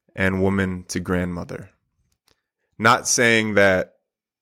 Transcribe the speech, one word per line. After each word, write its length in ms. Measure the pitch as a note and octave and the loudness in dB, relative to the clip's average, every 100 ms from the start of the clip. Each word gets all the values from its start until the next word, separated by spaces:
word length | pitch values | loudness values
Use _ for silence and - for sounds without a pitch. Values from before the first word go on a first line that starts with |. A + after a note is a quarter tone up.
| _ - | _ -4
and 260 | F#2+ F#2+ | -2 0
woman 420 | G2 G2 F#2 F2+ F2+ | 0 0 -2 -6 -10
to 100 | G2+ | -8
grandmother. 720 | F2+ F2+ F2+ F2 F2 - G2+ _ _ _ _ _ _ _ _ _ _ - | -4 -4 -4 -8 -12 -16 -18 _ _ _ _ _ _ _ _ _ _ -2
Not 280 | A2 B2 - | 2 2 0
saying 500 | D3 A#2 A2+ A2 G2+ | 0 2 2 2 4
that 400 | G2 F#2 - _ _ _ _ _ | 4 2 -2 _ _ _ _ _